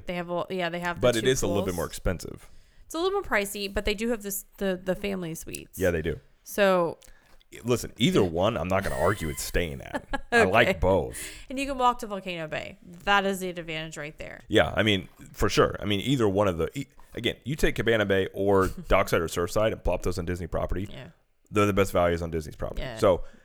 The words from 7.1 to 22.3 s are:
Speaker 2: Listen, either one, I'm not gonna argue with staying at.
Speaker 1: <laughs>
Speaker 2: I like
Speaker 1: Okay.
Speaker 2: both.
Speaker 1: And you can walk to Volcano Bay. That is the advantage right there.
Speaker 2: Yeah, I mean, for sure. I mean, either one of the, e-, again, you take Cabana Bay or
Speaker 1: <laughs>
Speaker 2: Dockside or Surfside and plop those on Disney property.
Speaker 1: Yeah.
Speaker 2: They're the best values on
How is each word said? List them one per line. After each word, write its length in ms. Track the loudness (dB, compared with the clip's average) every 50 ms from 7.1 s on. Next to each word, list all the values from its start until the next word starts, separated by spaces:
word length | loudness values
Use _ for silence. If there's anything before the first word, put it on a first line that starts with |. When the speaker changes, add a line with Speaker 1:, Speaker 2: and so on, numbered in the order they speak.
| -20 -20 _ _ -20 -20 _ _ -20 -8 -2
Speaker 2:
Listen, 300 | 0 0 0 0 -4 -2 0
either 240 | 2 4 4 4 2
one, 340 | 2 2 2 2 2 2 0
I'm 100 | -2 0
not 160 | 0 0 0
gonna 140 | 0 0 2
argue 260 | 2 2 2 0 -2 -6
with 120 | -6 -6
staying 400 | -8 -4 -2 -2 -2 -2 -4 -8
at. 240 | -10 -10 -10 -10 -8 -6 -8 -8 -4 0
Speaker 1:
<laughs> 40 | 4
Speaker 2:
I 100 | 4 4
like 240 | 6 6 6 6 6
Speaker 1:
Okay. 120 | 4 2
Speaker 2:
both. 380 | 2 4 4 4 2 0 -4 -10 -12 -12 -14 -16 -14 -10
Speaker 1:
And 80 | -6 -6
you 80 | -4
can 120 | -4 -2 2
walk 220 | 2 2 2 0
to 80 | -4 -8
Volcano 380 | -8 -8 -8 -8 -8 -8 -6 -6
Bay. 300 | -6 -8 -8 -10 -14 -18 -20 -20 -20 -8 -2
That 200 | 2 2 2 2
is 140 | 2 0 -2
the 100 | -4 -6
advantage 460 | -8 -8 -8 -8 -8 -8 -8 -8 -10 -12
right 200 | -12 -12 -12 -14
there. 240 | -14 -14 -14 -16 -8 2
Speaker 2:
Yeah, 240 | 4 4 4 4 2
I 80 | 2 2
mean, 240 | 4 2 2 0 -4 -12 -20 -20 -18
for 160 | -4 -2 0 2
sure. 300 | 4 4 4 4 2 0
I 40 | -2
mean, 160 | -2 -2 0
either 260 | 0 0 2 4 4 4
one 220 | 4 4 2 2
of 80 | 2 0
the, 120 | 0 -2 -2 -6
e-, 100 | -10 -12 _ -20 -20 -14 -10
again, 220 | -4 -4 -4 -4 -4 _
you 100 | -8 -2
take 200 | 0 0 0 0
Cabana 300 | 0 2 2 4 4 4
Bay 220 | 4 2 2 2 0 -2
or 340 | 0 2 4 6 6 4 2
Speaker 1:
<laughs> 200 | 0 -4 -2 2
Speaker 2:
Dockside 320 | 2 2 4 2 2 0
or 60 | 0 0
Surfside 440 | 0 -2 -2 0 0 2 2 2
and 100 | 0 -2 -2
plop 200 | -2 -2 0 -2
those 160 | -2 -4 -2
on 60 | -4
Disney 220 | -4 -6 -6 -6 -6
property. 420 | -4 -4 -2 -2 -2 -4 -6 -6
Speaker 1:
Yeah. 160 | -10 -14 -16 -18 -20 _ _ _ _ _ _ _
Speaker 2:
They're 160 | 2 4 4
the 60 | 4
best 220 | 4 4 2 4 4
values 280 | 4 4 4 2 0
on 100 | -2 -4